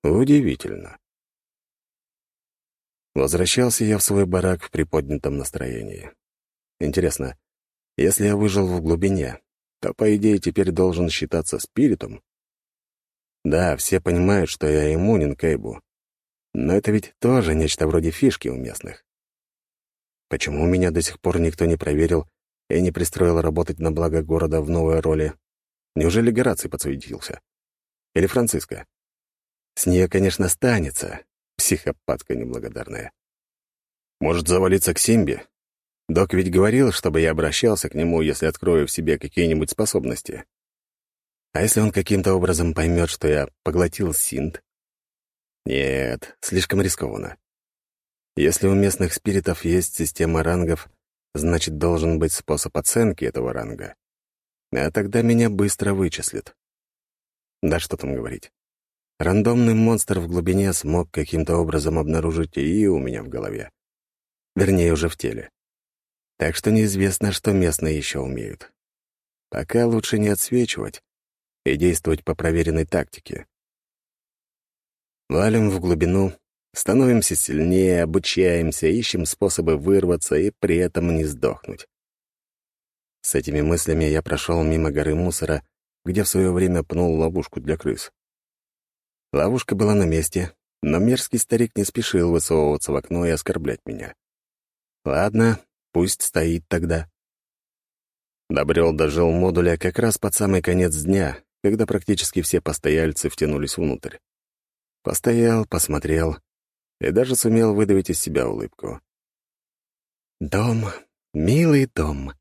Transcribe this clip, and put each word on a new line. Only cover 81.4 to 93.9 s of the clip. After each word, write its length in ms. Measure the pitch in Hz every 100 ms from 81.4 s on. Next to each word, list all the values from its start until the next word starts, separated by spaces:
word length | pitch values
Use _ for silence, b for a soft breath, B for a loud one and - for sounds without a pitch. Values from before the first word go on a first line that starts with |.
| - - - - - _ _ _ _ _ _ _ _ _ _ _ _ _
С 120 | -
этими 280 | 73 - 73
мыслями 420 | 76 85 82 80
я 180 | 78 78
прошёл 400 | - 76 - 85
мимо 280 | 78 80 78
горы 240 | 73 76
мусора, 520 | 78 90 82 78 78 _ _ _ _
где 180 | - 92
в 60 | 98
своё 240 | - 92
время 300 | 90 92 87
пнул 360 | 78 82 87 80
ловушку 420 | 80 87 76 -
для 160 | 73 80
крыс. 360 | - 57 - _ _ _ _ _ _ _ _ _ _ _ _
Ловушка 420 | 71 85 123 -
была 200 | 98 104
на 100 | 104
месте, 500 | 87 80 80 92 87 _ _ _
но 160 | 73 82
мерзкий 400 | 113 131 - 120
старик 380 | - 117 117 -
не 80 |
спешил 460 | 101 - - 92 85
высовываться 640 | 85 - 80 73 73 -
в 40 | 71
окно 300 | - 85 87
и 40 |
оскорблять 500 | 78 - 90 71 -
меня. 300 | -